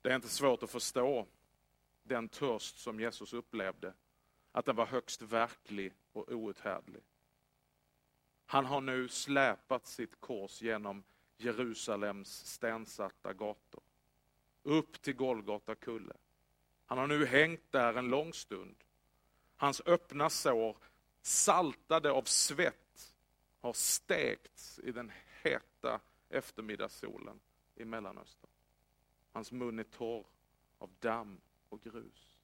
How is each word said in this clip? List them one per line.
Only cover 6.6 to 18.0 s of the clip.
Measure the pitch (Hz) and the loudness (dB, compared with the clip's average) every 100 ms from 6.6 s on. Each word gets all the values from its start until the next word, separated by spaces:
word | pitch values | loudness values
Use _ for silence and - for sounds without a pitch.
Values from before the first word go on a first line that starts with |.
| - 92 - - _ _ _ _ _ _ _ _ _ _ _ _ _ _ - | -6 -6 -8 -20 _ _ _ _ _ _ _ _ _ _ _ _ _ _ 2
Han | 139 | 2
har | 131 139 | 2 -2
nu | 135 127 127 | 0 -2 -2
släpat | - - 139 131 101 _ 127 - | -6 0 4 4 2 _ -4 -4
sitt | - 110 - | -8 -10 -10
kors | - 113 98 - | -8 -8 -8 -6
genom | 113 110 104 98 - _ _ _ | -4 -4 -4 -10 -14 _ _ _
Jerusalems | 117 113 127 110 - 104 104 101 95 - - | -4 -2 -2 -4 -4 -2 -2 -4 -10 -14 -12
stensatta | - 117 113 107 - 98 - 98 | -4 -4 -4 -8 -6 -8 -6 -10
gator, | 98 107 107 _ - _ _ _ _ _ _ _ _ | -4 -6 -6 _ -20 _ _ _ _ _ _ _ _
upp | 147 156 151 - | 2 2 2 -8
till | - | -6
Golgata | 127 131 113 104 104 - | 0 0 0 -2 -6 -6
kulle. | 110 - 113 - - _ _ _ _ _ _ - | -8 -8 -10 -10 -18 _ _ _ _ _ _ -4
Han | 127 | 0
har | 139 | 2
nu | 147 135 | 4 6
hängt | 135 156 165 _ | 6 6 2 _
där | 135 120 | 4 4
en | 113 | 2